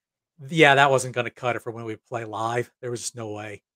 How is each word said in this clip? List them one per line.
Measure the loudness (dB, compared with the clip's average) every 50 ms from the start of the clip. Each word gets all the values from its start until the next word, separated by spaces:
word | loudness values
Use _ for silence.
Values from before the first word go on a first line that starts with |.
| _ _ _ _ _ _ _ _ -14 -4
Yeah, | 4 6 8 8 8
that | 8 6 6
wasn't | 4 2 0 -2 -4
gonna | -6 -6 -6
cut | -8 -6 -4 -4 -4 -4
it | -6
for | -10
when | -12 -10 -10
we | -10 -12 -12
play | _ _ -8 -8 -8
live. | -8 -6 -6 -4 -2 -2 -4 -4 -6 _ _
There | -10 -10
was | -10 -8
just | -8 -10 -10
no | -10 -10 -10
way, | -10 -10 -12 -12 -14 -16 _ _ _